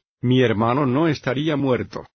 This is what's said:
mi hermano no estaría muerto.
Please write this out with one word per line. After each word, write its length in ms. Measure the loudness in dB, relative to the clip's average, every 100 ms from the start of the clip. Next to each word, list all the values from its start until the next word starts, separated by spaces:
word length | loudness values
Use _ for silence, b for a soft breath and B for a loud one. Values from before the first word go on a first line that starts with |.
| _ _
mi 200 | 0 2
hermano 460 | 2 2 0 0 0
no 220 | 0 0
estaría 480 | -2 -4 -4 -2 -2
muerto. 500 | 0 -2 -4 -12 -16